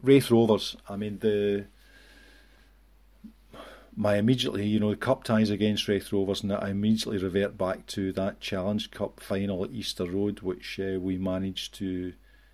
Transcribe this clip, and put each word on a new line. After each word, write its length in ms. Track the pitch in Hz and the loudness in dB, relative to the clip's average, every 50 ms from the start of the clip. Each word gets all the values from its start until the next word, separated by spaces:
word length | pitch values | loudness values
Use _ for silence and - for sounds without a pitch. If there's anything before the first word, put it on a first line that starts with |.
Raith 300 | - 127 139 139 135 - | 4 6 6 8 8 6
Rovers, 460 | 117 117 113 110 107 95 - - - - - | 6 6 6 6 4 2 2 -4 -10 -12 -14
I 80 | - 101 | -10 -8
mean, 240 | 98 107 107 101 92 | -8 -6 -8 -4 -2
the, 460 | 117 107 104 101 101 101 101 101 101 - _ _ _ _ - - - - - - - - - - - _ _ _ _ _ _ _ _ _ _ _ _ _ _ _ - - - _ _ _ - - - - - - - - - | 0 2 2 2 2 0 0 -2 -4 -8 _ _ _ _ -20 -20 -20 -20 -20 -20 -20 -20 -20 -20 -20 _ _ _ _ _ _ _ _ _ _ _ _ _ _ _ -20 -20 -20 _ _ _ -20 -20 -20 -20 -20 -20 -20 -12 -4
my 220 | 107 107 104 104 | 0 2 4 4
immediately, 500 | 104 104 117 131 123 - - - 101 104 | 4 6 4 4 4 2 -2 -2 -2 0
you 140 | 107 107 107 | 2 2 2
know, 120 | 104 107 | 2 2
the 40 | 101 | 0
cup 300 | - - 120 131 - - | 0 0 0 0 0 0
ties 240 | - 113 107 110 104 | 2 2 4 4 2
against 400 | 104 95 107 104 104 101 - - | 2 2 2 2 0 0 0 0
Raith 240 | 101 95 - - 104 | 0 0 0 -2 -2
Rovers, 280 | 98 95 95 98 - | -2 0 0 -2 -4
and 120 | - 95 101 | -2 -4 -2
I 160 | 101 98 98 | -2 -2 -4
immediately 480 | 98 101 104 110 110 110 - - 110 | -2 0 2 2 2 2 0 -2 -4
revert 400 | 95 92 95 87 98 101 101 - | -2 -2 0 0 0 0 0 -2
back 280 | - 92 92 - - - | -2 -2 -2 -2 -4 -8
to 260 | - - 104 95 95 90 | -10 -6 -4 -4 -2 -2
that 260 | 98 95 101 - - | -2 -2 -4 -4 -6
Challenge 500 | - - 104 95 92 101 107 107 104 - | -8 -6 -4 -4 -2 -2 -2 -2 -4 -6
Cup 280 | - - 104 - - - | -8 -6 -6 -6 -8 -8
final 460 | - - 101 98 101 98 95 87 101 | -8 -4 -4 -2 -2 -2 -4 -4 -4
at 60 | - | -6
Easter 340 | 127 107 - - - - 92 | -8 -8 -8 -8 -6 -6 -4
Road, 340 | 85 90 98 101 104 101 - | -4 -2 -2 -2 -2 -4 -4
which, 400 | 95 92 90 - - - - - | -6 -6 -6 -8 -8 -12 -8 -6
uh, 180 | 95 95 95 | -4 -4 -4
we 200 | 92 90 95 92 | -4 -2 -4 -4
managed 560 | 92 92 92 92 92 95 95 92 - - - - | -2 -2 -4 -4 -4 -4 -6 -6 -8 -10 -12 -10
to 380 | - 101 95 92 90 90 90 90 - _ _ _ _ _ _ | -8 -6 -6 -6 -6 -6 -8 -10 -14 _ _ _ _ _ _